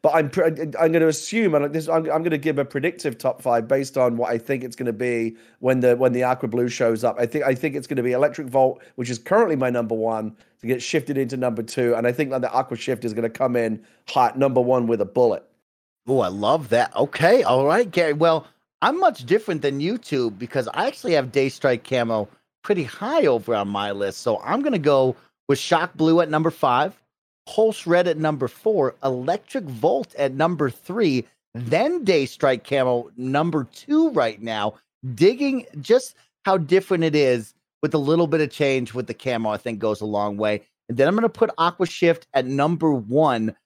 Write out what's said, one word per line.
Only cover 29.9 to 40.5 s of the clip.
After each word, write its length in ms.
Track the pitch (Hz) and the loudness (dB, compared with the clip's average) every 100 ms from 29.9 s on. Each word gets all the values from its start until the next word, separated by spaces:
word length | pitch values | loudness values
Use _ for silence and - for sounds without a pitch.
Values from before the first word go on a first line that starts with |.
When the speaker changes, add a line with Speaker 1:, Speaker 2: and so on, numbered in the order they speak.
| 262 233 - | 0 -4 -4
Speaker 2:
at 160 | 139 | -4
number 380 | 131 160 170 139 | 0 -2 0 -4
three, 560 | - - 196 196 127 - _ _ | -4 -10 -2 0 0 -4 _ _
then 500 | 117 120 156 269 349 | -12 -2 0 2 0
Day 200 | 214 165 131 | 0 0 0
Strike 360 | - 139 127 | 0 0 0
Camo 460 | - 139 127 120 120 120 | -2 0 2 0 -4 -10
number 480 | 127 139 170 160 | -4 -2 0 -2
two 460 | 123 - - 302 320 | -4 -12 -2 2 2
right 300 | 214 120 101 | 2 0 -2
now. 340 | 113 110 104 - _ _ 131 | -8 -4 -4 -6 _ _ -12
Digging 520 | 113 175 247 285 262 - 151 | 4 4 4 -2 -2 -6 -16
just 340 | 131 240 - _ _ _ | 2 2 2 _ _ _
how 120 | - 190 | 0 0
different 460 | 143 185 190 180 | 2 0 2 0
it 120 | 160 151 | 2 4
is 380 | 135 123 107 _ _ _ | 4 2 -2 _ _ _
with 120 | 156 | -2
a 40 | 156 | 0
little 300 | 139 165 165 | 2 2 2
bit 120 | 156 | 0
of 100 | 151 | -2
change 440 | - 143 131 123 | 0 0 0 -2
with 140 | 117 107 | -8 -8
the 60 | |
camo, 360 | 110 131 120 113 | -8 -4 -2 -2
I 60 | 104 | -4
think 240 | 123 110 | -6 -4
goes 200 | 110 104 | -4 -2
a 60 | 107 | -4
long 300 | 104 104 101 | -4 -4 -2
way. 260 | 107 | -2